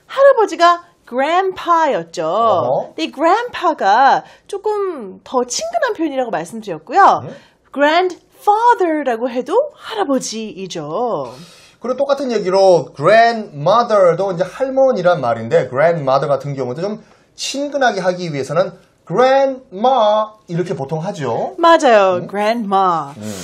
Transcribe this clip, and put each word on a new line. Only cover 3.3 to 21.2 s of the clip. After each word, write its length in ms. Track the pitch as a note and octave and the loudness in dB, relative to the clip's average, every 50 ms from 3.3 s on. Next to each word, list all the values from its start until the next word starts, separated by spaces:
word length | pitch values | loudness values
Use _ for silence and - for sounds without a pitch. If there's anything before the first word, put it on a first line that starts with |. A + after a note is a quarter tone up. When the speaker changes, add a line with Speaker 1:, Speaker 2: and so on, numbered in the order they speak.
| F#4+ A4+ B4 A#4+ - - D#4+ F4 D4 - A3+ F#3+ G3+ B3 C#4 C4 G3+ E3 C4 - - _ _ | 2 2 0 -6 -8 -4 -2 -2 -2 0 2 2 4 6 6 4 4 2 0 -8 -20 _ _
Speaker 1:
조금 720 | - - F#3+ - G#4+ G#4 G#4 G4 F#4+ E4 C4+ G#3+ F#3 F#3+ F#3+ _ | -14 -14 -6 -4 -4 -4 -2 -4 -6 -6 -8 -12 -14 -16 -18 _
더 200 | - - B3 B3 | -4 -4 -4 -2
친근한 500 | B3 - - D#5+ E5+ F5 E5+ D5+ B4 G#4 | -2 -6 -8 -6 -6 -4 -2 -2 -2 -2
표현이라고 360 | - E4 D4+ C#4 C4 B3+ A#3 | -4 -4 -4 -2 -4 -4 -4
말씀드렸고요. 920 | G3 D#3 E3 - A#3 A3+ G#3+ G3+ E3 D3+ - - C4+ F#4+ F#4+ C4+ G3 F#3+ B2 | -4 -6 -8 -8 -12 -14 -10 -10 -12 -12 -10 -2 2 4 4 4 4 2 -2
Speaker 2:
음? 120 | E3 - - _ _ _ _ _ _ | -10 -16 -18 _ _ _ _ _ _
Speaker 1:
grandfather라고 1600 | - C4+ C#4+ D4 D#4 F4 F#4 F4+ E4+ - _ _ _ _ - G4+ G4+ G#4+ A#4 A#4+ A#4+ - F#4 E4+ D#4 D4+ C#4+ C4 A#3 A3 A#3+ C4 | -2 0 0 2 2 2 0 0 -4 -8 _ _ _ _ 0 0 0 4 4 2 2 2 2 0 0 -2 -2 -2 -2 -2 -4 -4
해도 240 | A#3 B3+ - C#4+ F4+ A#4+ D#5 D5 - | -4 -6 -4 0 0 0 0 -2 -10
할아버지이죠. 1600 | - - - A4+ G#4+ F#4+ C#4 C4+ B3+ - - G#3+ A3 A3 G#3+ - F3+ F#3+ F3 - E3+ D3+ D3 D#3+ G#3 B3 A#3+ G3 D3+ C3 A#2 - C#3+ F3 - - - - - _ _ | -16 -16 -10 -6 -6 -2 0 0 -2 -2 -6 -8 -10 -10 -10 -10 -12 -12 -10 -10 -10 -8 -6 -4 -4 -2 -2 -2 -4 -6 -8 -12 -18 -20 -20 -20 -20 -20 -20 _ _
Speaker 2:
그리고 160 | - A#3+ B3+ | -8 -6 -4
똑같은 340 | B3+ C#4 C#4 C#4 C#4 C#4+ B3+ | -4 0 -2 -2 -2 -2 -4
얘기로 640 | A#3 G#3 F3 F#3 F3+ G3 F#3+ F#3+ F3 D#3 C#3 - - | -4 -2 -2 0 2 4 6 6 6 4 2 -4 -8
grandmother도 1400 | - C#3+ F3 G#3+ A3+ A#3 A#3 A#3 A3 G#3 - D3 C#3+ D3 F3 G#3 A#3+ A#3 G#3+ A3 G3+ F#3 F3 D#3+ D#3+ G3 G3 F3+ | 0 2 4 6 6 6 4 2 -2 -8 -12 -10 -4 0 2 2 2 2 2 2 4 4 4 4 2 -2 -4 -2
이제 100 | E3 F3+ | -4 -4
할머니란 800 | E3+ - - C4+ C4+ C4 C4 C4+ C4 A#3+ F#3+ E3+ F3 F3 D#3 | -6 -4 -6 -6 -2 2 2 2 2 2 2 2 2 2 2
말인데 480 | B2 A#2+ A#2 A#2 A2+ A#2 C#3+ E3 - - | 0 -2 -2 -4 -2 0 0 0 0 0
grandmother 580 | B2 C3 D3+ E3+ E3+ D#3+ C#3 C3+ C3+ C#3+ D3+ | 0 2 2 2 2 0 0 0 0 0 2
같은 260 | C#3+ C#3 C3+ - C#3+ C#3 | 0 -2 -2 -2 -8 -6
경우도 280 | C3+ C3 B2 B2 D#3 | -6 -6 -6 -6 -6
좀 200 | F3+ G#3+ G#3+ A3 - _ _ _ _ _ _ | -6 -6 -8 -10 -14 _ _ _ _ _ _
친근하게 680 | - - - - C4+ C#4+ C#4+ D4 C#4 C4 A#3+ G#3 F#3+ | -12 -10 -8 -6 -6 -6 -4 -2 0 0 0 0 0
하기 320 | F3+ F#3 F3+ F3+ F3+ E3 D3 | -2 -2 -4 -2 -8 -6 -6
위해서는 400 | C#3 B2+ - D3 E3+ F#3+ F#3+ - - _ _ _ _ _ | -6 -6 -2 0 -2 -2 -2 -6 -16 _ _ _ _ _
grandma 1300 | - E3 G#3+ B3+ C4 C4+ C4+ C#4 C4+ C4 B3+ - _ F#3 F#3+ A3+ B3+ C4+ B3 G#3+ G#3 G#3+ G#3+ G#3+ G#3+ - _ _ | -4 2 2 4 4 4 4 2 0 -2 -8 -14 _ -6 -2 0 2 2 4 2 2 2 2 -2 -4 -8 _ _
이렇게 280 | - E3+ E3+ F3+ F3+ F#3 | -8 -6 -6 -4 -4 -6
보통 240 | C3 C3+ - D#3+ D#3 | -8 -6 -6 -6 -6
하죠. 560 | E3 G3+ G3+ E3+ | -6 -8 -8 -6